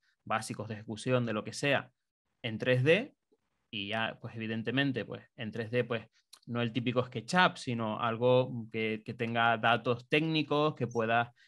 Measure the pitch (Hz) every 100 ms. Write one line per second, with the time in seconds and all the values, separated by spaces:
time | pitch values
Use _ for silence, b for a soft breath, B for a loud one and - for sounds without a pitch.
0 | _ _ - 110 - 117 107 107 110 110
1 | 131 127 117 107 107 - 143 127 - _
2 | _ _ _ _ 117 107 131 127 135 180
3 | 277 - _ _ _ _ _ 107 98 110
4 | 113 - 113 110 110 113 113 131 139 117
5 | 98 113 - - 110 110 110 123 110 113
6 | 113 _ _ - - 120 120 113 113 120
7 | 123 117 - 180 185 - - 117 110 107
8 | 117 113 123 127 127 123 107 113 110 107
9 | 117 - 117 117 117 113 113 117 120 120
10 | - 151 160 156 151 147 151 147 120 120
11 | 110 117 120 -